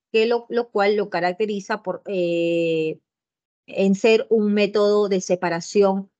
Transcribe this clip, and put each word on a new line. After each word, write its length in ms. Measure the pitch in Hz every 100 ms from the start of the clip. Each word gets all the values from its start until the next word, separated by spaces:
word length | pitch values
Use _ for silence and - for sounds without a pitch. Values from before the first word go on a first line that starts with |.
| _
que 160 | 220 226
lo, 200 | 233 233
lo 220 | 233 233
cual 260 | 208 202 208
lo 140 | 196
caracteriza 720 | 175 175 180 214 202 190 208
por... 200 | 190 175 -
Eh, 920 | 196 175 170 170 170 165 160 156 160 _ _ _ _ _ _ -
en 280 | - 196
ser 320 | 196 226 220 -
un 240 | 226 208
método 560 | 208 202 208 208 208 202
de 100 | 190
separación, 880 | - 180 180 170 170 208 196 196 196 _